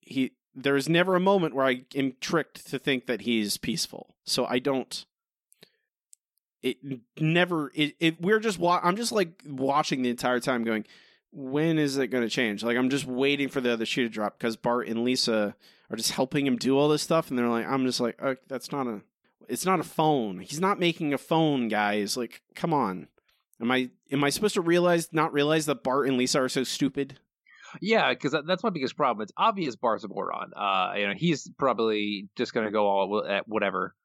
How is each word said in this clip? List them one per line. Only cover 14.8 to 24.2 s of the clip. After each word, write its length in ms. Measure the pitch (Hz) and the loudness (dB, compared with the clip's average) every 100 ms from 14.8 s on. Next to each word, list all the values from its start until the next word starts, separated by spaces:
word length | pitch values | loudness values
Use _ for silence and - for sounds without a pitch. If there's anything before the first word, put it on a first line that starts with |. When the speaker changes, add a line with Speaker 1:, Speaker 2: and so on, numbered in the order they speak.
| 113 | -2
Speaker 1:
and 160 | 113 | -2
Lisa 520 | 120 127 - 110 104 - _ _ _ | 0 0 0 0 0 -4 _ _ _
are 60 | 110 | -6
just 160 | 110 | -4
helping 340 | - 131 151 139 | -2 -2 0 0
him 100 | 123 | 0
do 200 | 123 135 | 2 4
all 100 | 147 | 4
this 140 | 151 | 2
stuff, 280 | - 165 160 | 2 0 0
and 80 | 127 | -2
they're 100 | 120 | 0
like, 180 | 117 110 | 0 -2
I'm 180 | 135 127 | -2 0
just 140 | 123 | 0
like, 160 | 120 - | -2 -2
"Uh, 140 | 135 131 _ | -6 -6 _
that's 240 | 131 - | -12 -8
not 140 | 143 127 | -6 -6
a, 160 | 104 - _ _ _ - | -6 -14 _ _ _ -10
it's 180 | 123 180 | -4 0
not 140 | 185 | 0
a 40 | |
phone. 540 | 143 - 156 147 104 92 | 0 0 2 4 0 -6
He's 220 | 95 147 | -10 -2
not 180 | 185 196 | 0 2
making 340 | 175 165 156 | 0 0 -2
a 60 | 139 | -2
phone, 500 | - 165 160 143 120 | 0 2 4 2 0
guys. 480 | 104 104 104 101 127 | 0 2 2 0 -2
Like, 260 | 120 - _ | -6 -10 _
come 180 | - 170 | -6 0
on." 360 | 151 113 92 - _ _ _ _ _ | 2 0 -2 -10 _ _ _ _ _
Am 100 | 113 | -2
I, 200 | 127 127 _ _ | 0 -2 _ _
am 140 | 135 | 0